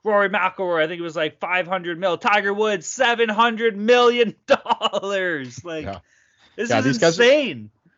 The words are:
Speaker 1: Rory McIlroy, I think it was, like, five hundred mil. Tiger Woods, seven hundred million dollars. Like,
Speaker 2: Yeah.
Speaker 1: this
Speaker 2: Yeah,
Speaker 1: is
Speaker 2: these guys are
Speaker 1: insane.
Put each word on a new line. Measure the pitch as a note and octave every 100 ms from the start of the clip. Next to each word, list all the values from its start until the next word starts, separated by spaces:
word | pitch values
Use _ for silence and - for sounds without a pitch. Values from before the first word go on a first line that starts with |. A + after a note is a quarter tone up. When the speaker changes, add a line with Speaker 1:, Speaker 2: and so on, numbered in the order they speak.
Speaker 1:
Rory | G#3+ G3+ G3
McIlroy, | G3 F#3 F#3 F3+ E3+
I | D#3+
think | F3
it |
was, | E3+
like, | D#3+ D#3+ D#3
five | F3 F3+ E3+
hundred | F#3 F3 E3+
mil. | F#3 E3
Tiger | A3+ G#3 G3
Woods, | G3+ G#3+ G3 - -
seven | A#3+ A#3 A3+
hundred | G#3 A#3 A3 A3+ G3+
million | G#3+ B3 A#3+ A#3+ A3 - -
dollars. | - - A3+ G#3+ G3+ G3 G3 F#3 D#3 B2+ B2
Like, | F3 D#3+
Speaker 2:
Yeah. | C#3 G2 - _ _ _ _ -
Speaker 1:
this | A#3
Speaker 2:
Yeah, | A#3+
Speaker 1:
is | -
Speaker 2:
these | A#2+
guys | E3 E3
are |
Speaker 1:
insane. | A#3+ D4+ B3+ B2+ G#2+ _ _